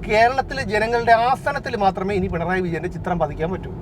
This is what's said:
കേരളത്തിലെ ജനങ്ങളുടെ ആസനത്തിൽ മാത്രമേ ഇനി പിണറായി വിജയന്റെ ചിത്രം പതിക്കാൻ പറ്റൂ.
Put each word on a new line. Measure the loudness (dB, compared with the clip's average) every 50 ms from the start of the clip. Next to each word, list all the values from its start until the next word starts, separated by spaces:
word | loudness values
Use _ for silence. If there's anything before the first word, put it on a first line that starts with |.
| -2 2
കേരളത്തിലെ | 4 6 6 4 4 2 -2 -4 -4 -6 -4
ജനങ്ങളുടെ | -2 0 0 0 2 0 0 6 6
ആസനത്തിൽ | 6 6 6 2 0 0 -2 -4 -4 -4 -6 -6 -4
മാത്രമേ | 0 0 0 0 0 -4 -2 -2
ഇനി | -2 -2 -2
പിണറായി | -2 -4 -2 -2 -2 -2
വിജയന്റെ | -2 -2 -4 -4 -6 -6
ചിത്രം | -8 -6 -4 -4 -2 0
പതിക്കാൻ | -2 -2 -2 -4 -4 -4
പറ്റൂ. | -4 -6 -8 -10 -10 -10